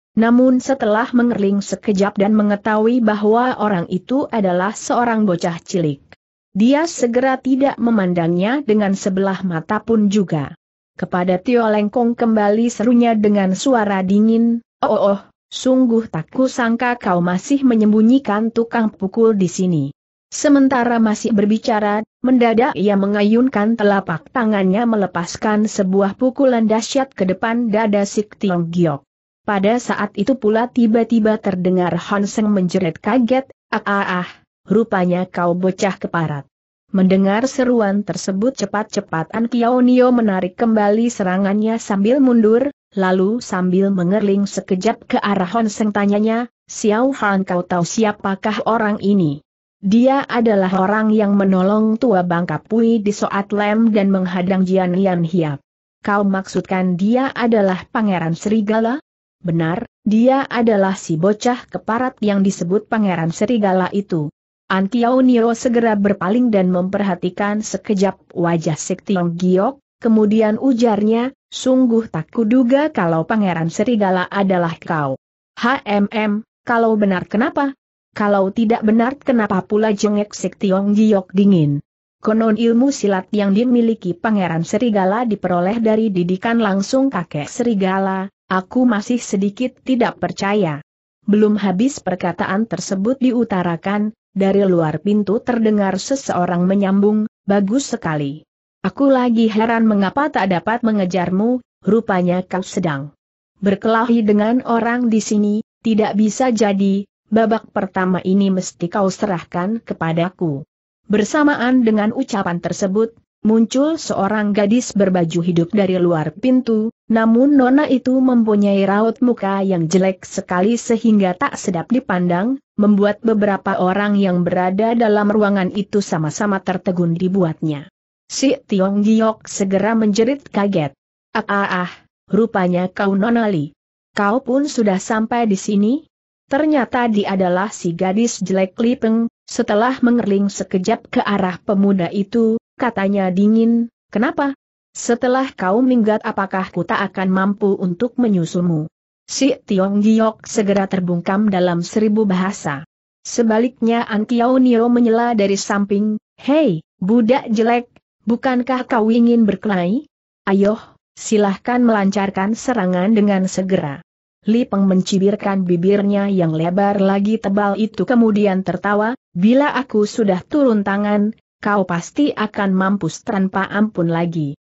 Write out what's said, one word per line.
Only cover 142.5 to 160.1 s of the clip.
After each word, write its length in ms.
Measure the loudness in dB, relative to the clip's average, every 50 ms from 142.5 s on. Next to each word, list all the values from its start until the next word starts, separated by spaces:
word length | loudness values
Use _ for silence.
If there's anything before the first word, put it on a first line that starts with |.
| 0 -2 _ _ _ -6
katanya 500 | -4 -4 -2 -2 -2 0 0 0 0 0
dingin, 600 | 0 2 2 4 4 4 4 4 2 0 0 -4 _ _ _
"Kenapa? 500 | _ -4 -2 -2 -2 -2 -2 -4 -4 -4 _ _ _ _ _ _ _ -16
Setelah 540 | -8 -2 -2 -2 0 0 0 0 0 -2 -4 -6
kau 300 | -4 -2 0 2 2 2
minggat 380 | 2 2 2 2 2 0 0 -2
apakah 440 | -4 -4 -4 -4 -4 -2 -4 -4 -4 -6
ku 100 | -6 -4
tak 300 | -4 -2 -4 -4 -4 -4
akan 160 | -4 -2 0
mampu 440 | 0 0 0 0 -2 0 0 -2 0
untuk 380 | 0 -2 -4 -4 -4 -4 -4 -2
menyusulmu?" 720 | 0 0 2 2 0 -2 -2 -2 -2 0 0 0 -2 -4 -6 _ _ _ _ _ _ _ -10
Si 240 | -4 -2 0 0 0
Tiong 480 | -2 _ -2 0 0 0 0 0 2
Giok 480 | 2 4 4 4 2 0 -2 -4 -12 -8
segera 400 | -4 -2 0 0 0 0 0 -2
terbungkam 640 | -2 -2 -2 -2 -2 -2 -2 -2 -2 0 0 0 0
dalam 320 | 0 0 0 0 -2 -4
seribu 400 | -4 -2 0 0 2 2 2 0
bahasa. 560 | 0 0 0 -2 -2 -4 -6 -8 -8 -8 -8 -10 -16 _ _ _ _ _ _
Sebaliknya 880 | -18 -8 -2 -2 0 2 2 2 0 -2 -2 -2 -2 0 0 0 -2 -4
An 160 | -4 -4 -2
Kiao 320 | -2 0 0 2 2 2
Nio 320 | 4 4 4 4 4 2 2
menyela 480 | 2 2 4 2 2 2 2 0 0
dari 160 | 0 0 0 0
samping, 640 | -2 -2 -4 -2 -2 -2 0 0 0 0 -2 -4 -6 _ _ _ _
"Hei, 420 | -2 0 2 2 2 2 0 -2 -6 _ _
budak 480 | -6 -2 2 2 2 4 2 2 0 0 -2 -2
jelek, 320 | 0 0 0 0 -2 -2 -6 _ _ _ _ _ _ -4
bukankah 640 | -4 -2 -2 0 -2 -2 -2 -2 -2 -4 -4 -4 -2
kau 220 | 0 0 2 2 4
ingin 320 | 4 4 4 4 4 4
berkelahi? 640 | 2 2 0 -2 -2 -2 -2 0 -2 -2 -4 -6 _